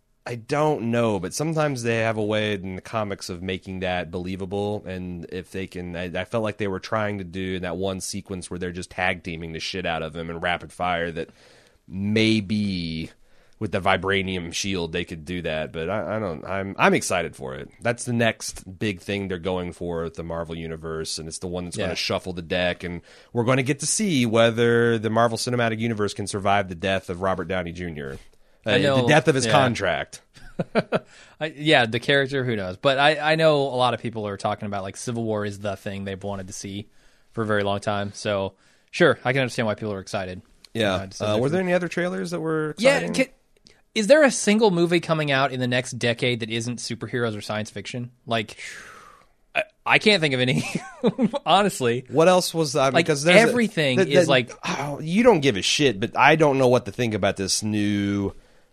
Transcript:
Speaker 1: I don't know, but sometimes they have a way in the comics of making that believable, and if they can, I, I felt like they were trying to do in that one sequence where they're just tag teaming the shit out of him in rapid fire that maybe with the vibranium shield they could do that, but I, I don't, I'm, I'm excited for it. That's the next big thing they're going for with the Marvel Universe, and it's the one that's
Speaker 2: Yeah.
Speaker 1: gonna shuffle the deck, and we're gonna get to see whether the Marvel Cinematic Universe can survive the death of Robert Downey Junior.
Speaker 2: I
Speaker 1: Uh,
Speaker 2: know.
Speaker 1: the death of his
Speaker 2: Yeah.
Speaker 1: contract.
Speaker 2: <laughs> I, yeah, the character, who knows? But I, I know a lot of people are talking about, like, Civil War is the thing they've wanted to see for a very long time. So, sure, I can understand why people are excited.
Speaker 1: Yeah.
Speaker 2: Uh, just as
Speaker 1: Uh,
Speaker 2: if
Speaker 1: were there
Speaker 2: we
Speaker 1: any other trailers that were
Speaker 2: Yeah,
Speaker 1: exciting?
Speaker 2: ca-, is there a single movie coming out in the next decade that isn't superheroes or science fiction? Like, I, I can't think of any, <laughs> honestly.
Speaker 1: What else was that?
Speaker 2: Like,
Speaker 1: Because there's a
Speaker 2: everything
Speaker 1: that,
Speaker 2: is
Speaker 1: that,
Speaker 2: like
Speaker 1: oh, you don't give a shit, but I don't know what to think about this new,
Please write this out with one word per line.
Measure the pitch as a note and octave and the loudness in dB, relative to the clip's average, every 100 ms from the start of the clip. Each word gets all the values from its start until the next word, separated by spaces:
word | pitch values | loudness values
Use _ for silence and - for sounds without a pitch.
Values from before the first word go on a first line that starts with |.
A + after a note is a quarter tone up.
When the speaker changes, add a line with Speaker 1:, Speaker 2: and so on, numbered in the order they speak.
| _ _ | _ _
Speaker 1:
I | - A#2+ | -10 -10
don't | A2 D3 D#3 C3 A#2 | -4 0 2 0 0
know, | A#2 A#2 G2+ | 0 2 0
but | F2 | -4
sometimes | - D#3 D#3 D3+ C3 | -4 -2 0 0 0
they | A#2 A2+ | -2 0
have | A2+ A2 | 0 0
a | |
way | G#2 G#2+ G#2+ | 0 0 0
in | G2+ F#2+ F#2 | -2 -6 -10
the | |
comics | - A2+ G#2 F#2+ - | -6 -4 -4 -6 -8
of | F2 | -8
making | F#2 F#2 G2 F#2 | -4 -6 -6 -4
that | F2+ F2+ E2 | -2 -2 -4
believable, | F2+ F2+ F#2+ F#2+ G2+ G#2 G#2 F2+ | -6 -6 -6 -4 -2 -2 -4 -6
and | F#2 F2+ F2 - | -8 -8 -10 -10
if | F#2 E2 | -10 -8
they | F#2+ F#2+ | -8 -8
can, | F2+ F2+ E2+ | -8 -8 -6
I, | F2+ F2+ | -6 -6
I | |
felt | F#2 A#2 | -4 -2
like | G#2+ - | -2 -2
they | G2+ | -4
were | F#2 | -4
trying | - A2 G#2 G#2 | -4 -2 -2 -4
to | |
do | F2 F#2 F#2+ F#2 | -6 -6 -4 -4
in | |
that | F2+ F2 | -4 -4
one | G2 F#2+ | -4 -4
sequence | - G2+ - F#2 - | -6 -10 -8 -10 -8
where | F2+ | -6
they're | F2+ | -6
just | F2 F2 | -8 -10
tag | - F#2 F2+ | -2 -2 -2
teaming | E2+ D#2+ E2 | -6 -8 -8
the | D#2+ | -8
shit | - F#2+ | -8 -6
out | F2 D#2+ | -4 -4
of | D#2 | -4
him | E2 E2 | -8 -8
in | E2+ | -4
rapid | F2 E2+ D#2 | -2 -2 -6
fire | - F2+ E2+ E2+ | -6 -2 -2 -2
that | E2 - - - _ _ _ - | -6 -8 -12 -20 _ _ _ -14
maybe | F#2+ G2+ A2 A2 A2 F#2+ G#2+ G2+ F#2 E2 D#2+ D#2+ - _ - _ - | -6 -2 2 4 2 0 -2 -2 -2 -4 -6 -8 -14 _ -20 _ -10
with | G#2 | -6
the | G2 | -2
vibranium | F#2 F#2+ F#2+ G2 F#2+ F#2 E2+ | 2 2 2 0 0 -4 -6
shield | E2 G2+ F#2 E2+ | -6 -4 -2 -2
they | F2 | -4
could | F2 E2+ | -6 -8
do | D2+ F2+ | -8 -6
that, | E2 D#2 D2 | -4 -4 -4
but | E2 E2 | -6 -4
I, | G#2+ D#2+ A2 | -4 -4 -4
I | |
don't, | G2+ D2+ | -4 -6
I'm, | - G2 G2 - | -6 -6 -6 0
I'm | F3 | 2
excited | E3 - F#2 D#2+ - | 2 0 -2 -4 -8
for | C2 | -12
it. | C2 C2+ - | -10 -14 -8
That's | A#2 A#2+ | -4 -4
the | - | -2
next | A#2 A2+ - - - - F#2 | 0 0 0 -8 -12 -14 -6
big | A2 F#2 | -4 -4
thing | - G2+ F#2+ | -4 -4 -4
they're | F2+ | -4
going | F#2 F#2 F2+ | -4 -4 -4
for | - F2 E2+ | -6 -6 -4
with | E2 | -6
the | - | -8
Marvel | E2 E2 D#2+ E2 | -8 -6 -6 -8
Universe, | E2 D#2+ D#2+ D#2+ D#2 - | -8 -8 -8 -6 -6 -8
and | D#2+ | -10
it's | - | -10
the | F#2 | -8
one | F2+ | -8
that's | F2 G#2+ | -8 -6
Speaker 2:
Yeah. | F#2+ | -6
Speaker 1:
gonna | E2+ | -4
shuffle | - G2 F#2+ | -4 -4 -4
the | F2 | -10
deck, | D#2+ F2+ F2+ F2 | -4 -2 0 -2
and | F2 E2+ - - - | -6 -8 -12 -20 -8
we're | A#2+ | -2
gonna | A#2 C3 | 0 0
get | C3 C#3 | 0 -2
to | D3+ | -2
see | - G#3 C#3 A#2+ | -2 0 2 4
whether | A2+ A#2 A2+ A#2 A#2 A#2 A2+ | 4 4 4 4 4 4 2
the | G#2+ | 2
Marvel | A2 A#2 A2+ | 2 2 2
Cinematic | - B2 A#2 A2 | -2 0 0 0
Universe | A#2 G#2+ G2+ | -2 -2 -4
can | - G2+ | -4 -6
survive | G#2 G2 G2+ F#2 | -2 2 2 0
the | |
death | E2+ F#2+ F#2+ - | -2 0 -2 -2
of | F2 | -2
Robert | F#2+ F#2 E2+ | -2 -2 -2
Downey | F#2 E2+ | -4 -4
Junior. | E2+ F2 D2 C2+ C2+ - - _ _ A2 | -8 -8 -8 -10 -12 -16 -20 _ _ 0
Speaker 2:
I | |
Speaker 1:
Uh, | G#2 | 2
Speaker 2:
know. | C#3+ C3+ | 4 4
Speaker 1:
the | B2 | 6
death | D3+ E3 | 4 4
of | C3+ | 2
his | A#2 | 4
Speaker 2:
Yeah. | |
Speaker 1:
contract. | A2 C3 A2 F#2 C#2+ - - _ - - - - | 4 4 2 0 -2 -4 -12 _ -20 -14 -10 -4
Speaker 2:
<laughs> | A3+ - G#3+ - - - - | -2 -2 -4 -6 -20 -20 -8
I, | D#3 C#3 | -8 -2
yeah, | D3+ C#3+ A2+ | 4 6 4
the | A#2 | 0
character, | - C#3 C3 C#3 | 2 2 2 0
who | B2+ G#2+ | 0 -2
knows? | F#2 F#2 | -4 0
But | C#3 C3+ | 2 6
I, | D3 D3 D3+ | 4 4 2
I | D#3+ | 4
know | D#3+ D3 | 6 4
a | C#3 B2+ | 2 2
lot | B2 | 2
of | A#2 | 2
people | A#2 A2 G#2 | -4 -6 -6
are | G2 | -2
talking | A2 G#2 G#2+ | -2 -2 -4
about, | G2+ | -6
like, | G2 - | -8 -8
Civil | - A#2 | -6 -4
War | A2+ G#2+ | -2 -2
is | G#2 G2+ | -2 -6
the | G#2 F#2+ | -6 -6
thing | G#2 G2 | -8 -8
they've | G2 F#2 | -6 -6
wanted | G2 G2 F#2 | -8 -8 -10
to | |
see | - G2+ G2+ G#2 - _ _ _ | -12 -10 -10 -12 -18 _ _ _
for | - | -4
a | G#2+ | 0
very | G#2 | 2
long | G2+ G2+ | 2 0
time. | A2 G2+ G2+ | -2 -2 -4
So, | - G#2+ G2 F#2+ - _ _ _ | -6 -2 -2 -2 -8 _ _ _
sure, | - E3 - | 4 4 4
I | B2+ | 0
can | C3+ | 0
understand | B2 - A2 | -2 -2 -2
why | |
people | G2+ A2 | -2 -4
are | G2 | -6
excited. | F#2 G#2 F#2 F#2 - _ - | -6 -6 -6 -8 -14 _ -8
Speaker 1:
Yeah. | A2+ G#2 | -2 0
Speaker 2:
Uh, | F#2 F#2+ | 0 -4
just | - | -4
as | G#2+ | 0
Speaker 1:
Uh, | G#2+ | 2
Speaker 2:
if | |
Speaker 1:
were | C#3 | 2
there | F3+ | 0
Speaker 2:
we | F3+ | 2
Speaker 1:
any | |
other | F3+ E3+ | 0 0
trailers | - F3+ F#3 F3+ | -2 -2 -4 -6
that | E3+ | -6
were | D#3+ D#3+ D#3 D3+ | -2 -2 -2 2
Speaker 2:
Yeah, | B3 C#4 | 4 4
Speaker 1:
exciting? | E3+ C4 C4 | 0 0 -2
Speaker 2:
ca-, | _ _ _ _ _ _ A3 | _ _ _ _ _ _ 0
is | G#3 | 6
there | D#4 | 8
a | C#4 | 8
single | - - G#3 A3 | 4 2 4 4
movie | E3+ E3+ F3 | 4 4 2
coming | - D#3+ D3 | 2 0 2
out | C3+ C#3 | 2 0
in | B2+ | 0
the | B2 | 0
next | B2 B2 A#2+ | 0 -2 -2
decade | A#2+ A#2 B2+ A#2+ | -2 0 0 0
that | A2 | -2
isn't | A#2 A#2+ A#2 | -4 -4 -6
superheroes | - A#2 A2 B2 A2+ G#2 | -8 -8 -6 -2 -2 -4
or | |
science | - G#2+ G#2+ | -6 -6 -6
fiction? | G2+ - B2 B2 _ - | -8 -10 -8 -10 _ -4
Like, | A2+ G#2+ - - - - - - - _ _ _ - | -2 -4 -10 -16 -16 -18 -20 -20 -20 _ _ _ -4
I, | - _ | -4 _
I | A2+ C#3+ | 2 4
can't | G#3+ G3 | 6 4
think | D#3 | 4
of | B2+ | 2
any, | B2+ D3+ - - - - | 2 0 -2 -6 -8 -2
<laughs> | A#3+ - A3+ F#3+ D#3 | -2 0 0 0 2
honestly. | F#3 G3+ - B2 A#2+ - | 4 4 2 0 0 0
Speaker 1:
What | C3 E3+ | 4 6
else | F#3 - | 6 2
was | E3 D3+ | -2 0
that? | C#3 C3+ | 2 2
Speaker 2:
Like, | E3+ E3+ | 4 2
Speaker 1:
Because | C#3+ | 2
there's | D#3 F#3+ | 6 8
a | A#3 | 6
Speaker 2:
everything | A#3+ A3 - C#3+ E3 | 4 0 2 2 2
Speaker 1:
that, | F3 | 4
Speaker 2:
is | C#3+ D#3+ | 4 6
Speaker 1:
that, | |
Speaker 2:
like | B2+ A#2 - | 4 2 -6
Speaker 1:
oh, | - F3+ D3 C#3+ | -6 -4 -6 -6
you | D#3 F#3+ | -2 4
don't | B3 E3+ | 6 6
give | C3+ F#2+ | 4 2
a | |
shit, | - - C#3 G2 | 0 2 2 2
but | G#2 F2+ | -2 4
I | C3+ D#3+ | 6 8
don't | D3+ C3+ | 4 6
know | B2+ | 6
what | B2 G#2 | 4 2
to | |
think | G#2+ A#2 | -2 -2
about | G#2+ G2 F#2 | 2 0 0
this | F#2+ - | -2 -2
new, | G#2+ G#2+ G#2 G2+ G2+ G2+ G2 - - _ _ | 0 0 2 2 2 0 -2 -6 -20 _ _